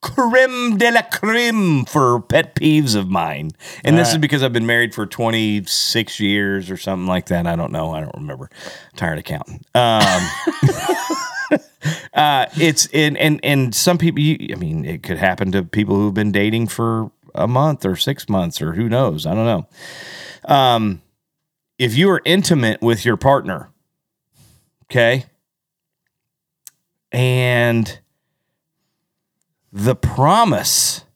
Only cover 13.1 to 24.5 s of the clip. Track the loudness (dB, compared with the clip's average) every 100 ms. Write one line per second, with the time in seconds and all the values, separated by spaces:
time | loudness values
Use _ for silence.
13.1 | 2 2 2 2 2 2 0 2 4 2
14.1 | 2 0 0 -4 -8 -6 -4 -6 -8 -6
15.1 | -2 0 0 0 -2 -2 -2 0 2 0
16.1 | 0 0 2 2 0 -2 -2 -2 -2 -4
17.1 | _ _ -4 0 2 0 0 -2 -2 -2
18.1 | -4 -2 -2 -2 -4 -6 -2 -2 0 0
19.1 | -2 -4 -2 0 -2 -4 -14 -20 -18 -18
20.1 | -18 -18 -18 0 2 4 2 0 -4 _
21.1 | _ _ _ _ _ _ _ -2 4 4
22.1 | 4 2 2 4 2 2 2 0 2 0
23.1 | 2 2 2 0 -8 -10 _ _ _ _
24.1 | _ _ _ _